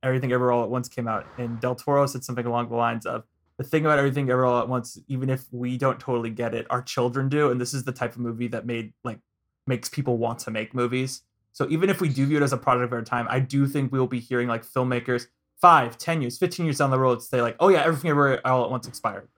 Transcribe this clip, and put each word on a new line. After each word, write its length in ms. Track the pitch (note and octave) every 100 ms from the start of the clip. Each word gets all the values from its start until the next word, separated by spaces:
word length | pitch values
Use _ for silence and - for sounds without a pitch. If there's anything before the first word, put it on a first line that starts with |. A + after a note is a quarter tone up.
Everything 300 | C3 C3 B2+
Ever 200 | B2 B2+
All 120 | A#2+
at 60 | A2
Once 180 | B2 B2
came 200 | - A#2
out, 180 | G#2+ - -
and 200 | A#2+ A#2
del 140 | B2+
Toro 300 | B2 - C#3+ C#3
said 180 | C3+
something 200 | B2+ B2 A#2+
along 220 | A#2+ A#2
the 80 | A#2
lines 300 | A#2 A2+ -
of, 180 | A#2 - _ _ -
"The 60 |
thing 200 | C3 D#3+ D#3
about 120 | D3
Everything 300 | C#3 C3+ C3+
Ever 140 | B2+
All 160 | B2+ B2
at 80 | A#2+
Once, 300 | B2+ A#2 - -
even 220 | C3+ C3
if 160 | C3 -
we 260 | B2 B2 B2+
don't 200 | C3+ B2+
totally 320 | - A#2+ A#2
get 240 | A2 A#2
it, 120 | A2+ A2+
our 120 | A#2+
children 460 | - - B2 B2+ C3+
do, 220 | D3 D3
and 100 | B2
this 120 | B2
is 100 | C#3
the 80 | C3+
type 200 | B2+ A#2
of 60 | -
movie 300 | A#2+ A#2 A#2+
that 180 | A#2 A#2
made, 260 | A#2 A2 -
like, 160 | A#2+ G#2+ _ _ _ _ -
makes 220 | B2 -
people 300 | - C3 A#2+
want 220 | A#2 A#2+
to 100 | -
make 240 | A2 A2
movies. 480 | B2+ B2 B2+ C3 - _ _ _
So 140 | - -
even 180 | D#3+ F#3+
if 100 | F#3+
we 80 | F3
do 180 | C3 C#3
view 100 | D3
it 40 |
as 100 | C#3+
a 40 | B2+
product 260 | - B2
of 80 | B2
our 100 | A#2+
time, 240 | A2 B2 A#2
I 100 | C3
do 260 | C3 C#3 C#3
think 260 | C#3+ C3+
we 60 | C3+
will 80 | B2+
be 140 | B2
hearing, 260 | A2+ B2 A#2+
like, 160 | A#2
filmmakers 640 | - C3 B2+ B2 A#2+ B2 - _ _ _
five, 360 | F3 D#3+ A#2+ -
ten 240 | - E3
years, 180 | B2 -
fifteen 280 | F3+ F3 E3
years 120 | C#3
down 120 | C#3+
the 80 | C3
road 240 | C3 A#2+
say, 180 | - B2+
like, 140 | A#2 -
'Oh 80 | F3+
yeah, 140 | F3
Everything 260 | D3 D3+ E3
Ever 340 | C#3+ C#3 C3
All 200 | B2+ B2+
at 60 | A#2
Once 160 | B2 A#2+
inspired 400 | - A2 G2 -